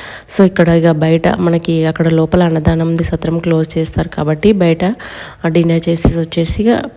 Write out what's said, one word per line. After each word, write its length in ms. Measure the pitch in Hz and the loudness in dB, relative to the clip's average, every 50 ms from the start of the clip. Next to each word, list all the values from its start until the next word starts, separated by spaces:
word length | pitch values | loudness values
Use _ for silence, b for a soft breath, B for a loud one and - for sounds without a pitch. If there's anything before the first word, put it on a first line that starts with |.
| B B B B B B - - | B B B B B B 2 2
So, 60 | 196 | 2
ఇక్కడ 240 | 185 190 - 175 165 | 2 4 2 2 4
ఇక 220 | 165 165 160 170 | 4 4 4 2
బయట 380 | 160 151 160 160 165 165 165 - | 2 2 2 2 2 2 2 0
మనకి 560 | - - 175 170 170 165 165 - 165 160 160 | 0 0 0 0 0 0 0 -2 -2 0 0
అక్కడ 240 | 160 156 - 160 165 | -2 0 2 2 2
లోపల 340 | 165 160 160 156 - 180 | 4 2 2 2 2 2
అన్నదానంది 640 | 175 165 160 160 156 170 165 160 165 165 165 170 - | 2 2 0 2 2 2 2 2 0 -2 -2 -2 -2
సత్రం 340 | - - 160 - 165 165 165 | -4 -4 -4 -4 -4 -4 -2
క్లోజ్ 400 | 160 170 165 160 160 160 - 165 | 0 0 0 0 0 -2 -2 -4
చేస్తారు 300 | 160 156 - 160 160 165 | -4 -2 -2 -4 -4 -4
కాబట్టి 440 | - - 151 151 156 151 - 208 | -6 -4 -2 -2 -2 2 2 2
బయట, 320 | 220 196 175 170 165 165 180 | 2 4 2 2 2 0 0
ఆ, 640 | 185 240 - - - - - - - - - - 170 | -2 -2 -6 -10 -18 -16 -16 -16 -18 -14 -6 -4 0
డిన్నర్ 400 | 160 170 165 165 165 165 160 170 | 2 2 2 2 0 0 0 -2
చేసి 320 | 170 165 - - 165 170 | -2 0 0 0 0 0
వచ్చేసి 420 | 160 165 - 175 165 165 - 202 | -4 -4 -2 -4 -2 -2 -2 0
ఇక 200 | 208 226 240 - - 233 - | 0 0 0 0 -2 -8 -6